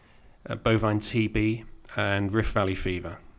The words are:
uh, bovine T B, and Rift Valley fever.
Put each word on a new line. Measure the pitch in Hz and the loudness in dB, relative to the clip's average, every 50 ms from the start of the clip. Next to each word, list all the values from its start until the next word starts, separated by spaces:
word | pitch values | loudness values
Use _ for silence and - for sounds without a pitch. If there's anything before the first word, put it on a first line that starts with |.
| _ _ - - - - - - - | _ _ -20 -20 -20 -20 -20 -18 -10
uh, | - 110 | -10 -10
bovine | 107 - 117 110 104 110 107 107 104 | -2 2 2 4 4 4 2 2 2
T | - - - 113 107 | 0 0 0 0 0
B, | 104 - 107 107 110 113 113 - - - - - - - | 2 2 2 2 2 0 -2 -6 -16 -18 -18 -18 -10 -4
and | 107 104 101 98 101 101 95 | -2 0 0 0 0 0 0
Rift | 104 110 104 - - | 0 0 0 2 2
Valley | 107 98 95 92 | 2 0 0 0
fever. | - - 95 92 87 82 82 107 - - - - | -2 -2 -4 -4 -4 -6 -10 -12 -14 -18 -20 -20